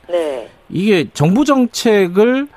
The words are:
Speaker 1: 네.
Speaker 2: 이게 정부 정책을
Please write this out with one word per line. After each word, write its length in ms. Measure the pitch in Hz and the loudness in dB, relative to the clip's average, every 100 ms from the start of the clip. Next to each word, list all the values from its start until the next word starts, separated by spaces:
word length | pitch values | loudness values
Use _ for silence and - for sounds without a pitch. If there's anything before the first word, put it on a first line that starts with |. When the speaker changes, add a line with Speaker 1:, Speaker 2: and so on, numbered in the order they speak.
| - | -6
Speaker 1:
네. 380 | 175 156 131 104 _ - | -4 -4 -6 -12 _ -10
Speaker 2:
이게 420 | 151 208 185 127 | -4 0 0 0
정부 320 | - 151 208 | -2 0 2
정책을 1000 | 302 277 247 - 240 208 180 180 226 262 285 | 2 2 0 -2 0 2 2 2 2 0 -4